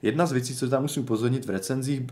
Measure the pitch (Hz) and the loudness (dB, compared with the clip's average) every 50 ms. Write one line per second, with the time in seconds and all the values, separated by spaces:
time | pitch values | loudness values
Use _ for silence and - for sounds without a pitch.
0 | - 107 120 160 175 165 131 127 123 123 127 - 135 120 139 135 143 147 - 143 | 0 0 2 2 2 2 2 0 0 -2 -2 -4 0 2 2 2 2 0 -2 -2
1 | 131 120 110 107 117 123 131 135 - - - 185 - - 131 135 127 139 143 131 | -2 0 0 2 2 2 2 0 0 -2 -2 -2 -2 -2 -2 -2 0 -2 -2 -2
2 | 123 123 | -4 -6